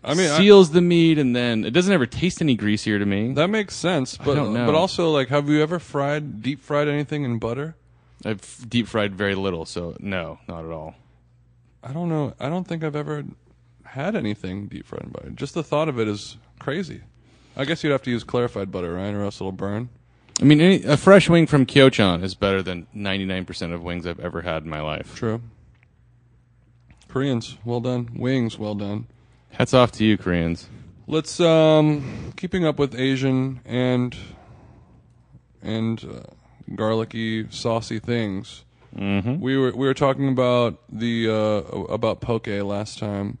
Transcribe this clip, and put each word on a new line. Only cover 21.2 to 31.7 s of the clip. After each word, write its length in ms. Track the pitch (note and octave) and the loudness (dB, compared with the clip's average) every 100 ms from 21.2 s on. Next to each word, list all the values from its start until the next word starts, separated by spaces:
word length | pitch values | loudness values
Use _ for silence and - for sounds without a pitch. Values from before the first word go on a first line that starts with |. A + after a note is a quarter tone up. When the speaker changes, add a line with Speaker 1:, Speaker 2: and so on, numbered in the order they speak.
| D#3+ | 8
Speaker 2:
wing 160 | E3+ D#3+ | 4 4
from 200 | D3 B2 | 4 4
Kyo-chan 580 | C#3+ C3+ - G2 F2 | 8 8 8 2 2
is 100 | F#2 | -4
better 280 | F#2 G2+ F#2+ | -2 0 0
than 240 | F#2+ F2+ - | -4 -10 -12
ninety-nine 520 | G#2+ G2+ G2 F#2+ F#2 F2+ | -10 -6 -4 -4 -6 -6
percent 260 | F2+ F2 | -8 -8
of 120 | E2+ | -6
wings 240 | F2 F2 E2+ | -6 -6 -8
I've 120 | E2 | -8
ever 220 | F2 E2+ | -8 -6
had 220 | E2+ D#2+ | -6 -6
in 60 | D#2 | -6
my 120 | D#2 | -8
life. 340 | D2+ D2+ - - | -6 -8 -10 -8
Speaker 1:
True. 260 | A2 A#2 A#2 - _ _ _ _ _ _ _ _ _ _ _ _ _ _ _ | -6 -6 -10 -20 _ _ _ _ _ _ _ _ _ _ _ _ _ _ _
Koreans, 500 | C3 C#3 A#2+ - - | -2 0 -2 -4 -12
well 160 | A#2 A#2+ | -6 -4
done. 300 | B2 B2 A#2 A#2+ | -2 -4 -6 -4
Wings, 420 | B2 C3+ A2+ - | 0 0 -2 -4
well 160 | G#2+ | -6
done. 320 | G#2 G2+ G#2 A#2 _ _ _ _ | -6 -6 -8 -10 _ _ _ _
Speaker 2:
Hats 220 | - B2 C3 | -4 4 6
off 160 | A#2+ | 4
to 100 | - | 4
you, 140 | A2 G2+ | 2 4
Koreans. 500 | - F2 E2 E2 - - - - - | 0 0 0 -4 -10 -20 -20 -20 -4
Speaker 1:
Let's, 340 | D#3 D#3 - | -4 -4 2
um, 960 | E3+ D#3+ D#3 | 6 6 8